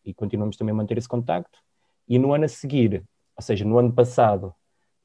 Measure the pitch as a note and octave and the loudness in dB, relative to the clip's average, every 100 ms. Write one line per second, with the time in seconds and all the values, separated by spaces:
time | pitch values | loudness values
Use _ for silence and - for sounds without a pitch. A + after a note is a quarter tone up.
0 | - - G2+ G#2 G#2+ - A2 G#2+ G#2 A#2 | -18 -10 -6 -4 -4 -4 -4 -4 -4 -6
1 | - A#2+ A#2+ F3 - _ _ _ _ _ | -4 -6 -4 -6 -8 _ _ _ _ _
2 | - A#2+ C3+ D3 D#3 - C#3 C#3+ A2+ G2 | -2 2 2 2 -2 -4 -4 0 2 0
3 | - _ _ - - G#2 G#2+ A#2 B2 A#2+ | -8 _ _ -12 -4 -2 2 2 4 4
4 | A#2+ - A2 G2+ F#2+ - _ _ _ _ | 2 4 4 2 -4 -14 _ _ _ _